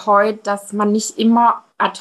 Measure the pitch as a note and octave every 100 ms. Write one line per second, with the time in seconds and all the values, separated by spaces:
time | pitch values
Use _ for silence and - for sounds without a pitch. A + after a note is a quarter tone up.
0 | G#3+ G3+ G#3+ G#3+ G3+ G3+ - G3+ G#3 G#3+
1 | - - A3+ A#3 A#3 - _ - G#3 -